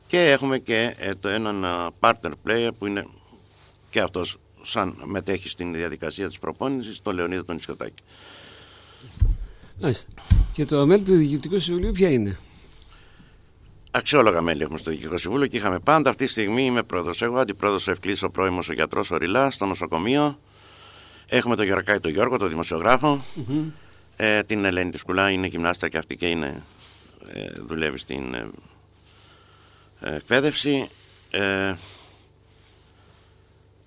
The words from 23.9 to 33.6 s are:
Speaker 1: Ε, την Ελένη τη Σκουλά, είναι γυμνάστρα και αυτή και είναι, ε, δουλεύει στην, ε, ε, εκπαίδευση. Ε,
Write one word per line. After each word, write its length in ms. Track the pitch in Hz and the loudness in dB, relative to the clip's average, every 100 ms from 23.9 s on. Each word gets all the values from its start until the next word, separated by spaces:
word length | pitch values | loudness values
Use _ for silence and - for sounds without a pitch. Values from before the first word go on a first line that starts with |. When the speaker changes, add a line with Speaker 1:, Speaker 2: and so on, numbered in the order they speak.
| - - - | -20 -18 -4
Speaker 1:
Ε, 260 | 110 107 | 0 2
την 220 | 101 107 98 | 0 0 0
Ελένη 240 | 90 90 | 0 -2
τη 60 | 78 | -4
Σκουλά, 320 | - 92 98 | -2 2 2
είναι 160 | 95 92 | 2 -2
γυμνάστρα 420 | 85 85 90 85 | 0 0 0 -2
και 80 | 80 | -4
αυτή 180 | 80 67 | -6 -4
και 120 | 85 | -2
είναι, 360 | 85 71 71 - - - - - - - | -2 -2 -6 -14 -20 -20 -20 -20 -20 -16
ε, 200 | 50 50 50 | -12 -12 -12
δουλεύει 360 | 57 80 78 65 | -10 -4 -4 -4
στην, 360 | - 67 64 | -8 -8 -8
ε, 160 | 60 53 50 - - _ _ _ - - - _ - - - _ _ | -8 -10 -14 -20 -20 _ _ _ -20 -20 -20 _ -20 -20 -20 _ _
ε, 160 | - 76 | -10 -8
εκπαίδευση. 720 | - 123 147 - 143 139 101 - - - - | 0 2 2 0 0 0 -2 -10 -20 -20 -8
Ε, 420 | 95 101 95 98 92 - - - - _ _ _ _ _ _ _ _ _ _ _ _ _ _ | -2 0 0 -2 -4 -10 -20 -20 -20 _ _ _ _ _ _ _ _ _ _ _ _ _ _